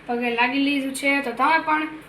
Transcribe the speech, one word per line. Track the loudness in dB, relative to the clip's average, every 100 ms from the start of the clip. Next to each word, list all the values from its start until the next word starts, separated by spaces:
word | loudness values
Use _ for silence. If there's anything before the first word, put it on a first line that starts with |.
| -6
પગે | -4 -2 0
લાગી | 0 2 0
લીધું | 0 -2
છે, | -2 0 0
તો | 0
તમે | 0 2 2 2
પણ | 0 -2 -8